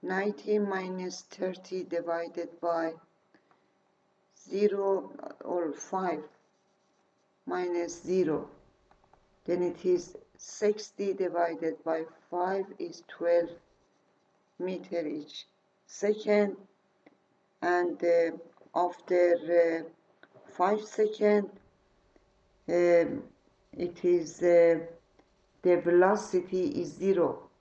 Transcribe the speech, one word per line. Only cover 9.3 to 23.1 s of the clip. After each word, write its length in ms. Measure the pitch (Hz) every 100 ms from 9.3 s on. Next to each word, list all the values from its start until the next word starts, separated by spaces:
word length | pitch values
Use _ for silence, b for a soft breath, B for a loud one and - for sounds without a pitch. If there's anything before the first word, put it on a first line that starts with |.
| _
Then 180 | - 175
it 220 | 180 170
is 320 | 185 180 - - - _
sixty 760 | - - 214 208 214 _ 202
divided 680 | 190 185 165 170 165 165 156
by 200 | - 160 160 - _
five 340 | 175 180 190 190 -
is 240 | 170 165 _
twelve 420 | - 170 170 170 170 _ _ _ _ _ _ _ _ _ _
meter 480 | 180 185 180 175 156
each 400 | 156 147 - - _ _ _ _
second. 720 | - 202 214 - 208 202 190 - _ _ _ _ _ _ _ _ _
And, 420 | 175 175 175 -
uh, 260 | 170 170 165 165 - _ -
after, 1120 | - 175 - - 180 175 170 160 170 170 165
uh, 680 | 165 - _ _ - - -
five 280 | - 180 214
second, 720 | 214 - 214 - 208 208 196 - _ _ _ _ _ _ _ _ _ _ -
um, 540 | 175 175 170 165